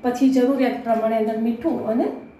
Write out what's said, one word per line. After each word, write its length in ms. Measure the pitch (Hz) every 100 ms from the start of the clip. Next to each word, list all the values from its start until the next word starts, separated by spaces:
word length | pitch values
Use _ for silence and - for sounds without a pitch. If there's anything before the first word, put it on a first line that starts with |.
પછી 260 | 247 240 269
જરૂરિયાત 540 | 254 254 269 247 214
પ્રમાણે 320 | 226 220 220 226
અંદર 220 | 220 220
મીઠું 500 | 233 233 330 247 214
અને 180 | 233 - - -